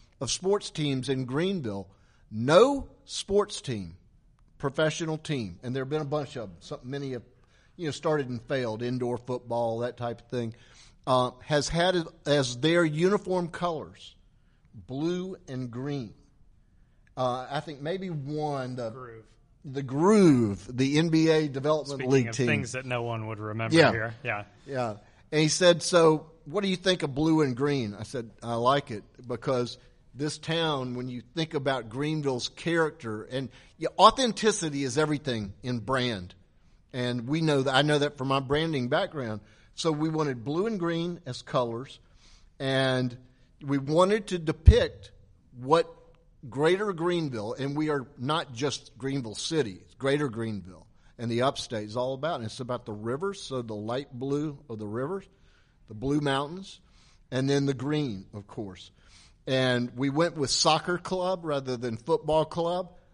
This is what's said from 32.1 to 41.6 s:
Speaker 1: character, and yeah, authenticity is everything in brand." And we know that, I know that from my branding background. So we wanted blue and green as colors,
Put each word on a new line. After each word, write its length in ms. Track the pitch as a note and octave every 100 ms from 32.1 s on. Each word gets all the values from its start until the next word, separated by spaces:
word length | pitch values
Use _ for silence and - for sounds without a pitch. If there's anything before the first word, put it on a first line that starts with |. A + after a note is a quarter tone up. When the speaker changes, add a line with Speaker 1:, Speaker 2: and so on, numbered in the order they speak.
| D#3 C#3 B2+ -
Speaker 1:
character, 720 | - E3+ E3 D#3 D#3 A#2 G#2+
and 260 | - C3 B2 - - -
yeah, 120 | D#3 -
authenticity 840 | G#3 A#3+ B3 - A3 G3+ D#3+ C#3
is 140 | C3+ B2
everything 560 | D3+ D3 C3+ A2+ G2 -
in 160 | B2+ B2
brand." 540 | G#2 C3 B2 G2+ F2+ - _ _ _ _ _
And 360 | C3 B2 B2 A#2
we 140 | D#3+
know 200 | D#3 C#3+
that, 140 | C3 C3
I 80 |
know 160 | D3+ D3+
that 180 | C#3+ D3
from 120 | C3+
my 100 | C3+
branding 480 | C3 D3 E3 C#3+ B2
background. 520 | D#3 G3 D#3 A#2 G#2+ - - - -
So 160 | E3+
we 180 | D3+ D#3+
wanted 340 | D#3 D3+ B2
blue 220 | A2+ D#3+ A3
and 140 | G#3
green 400 | E3+ E3 E3+ F3 C3
as 160 | B2
colors, 560 | - C#3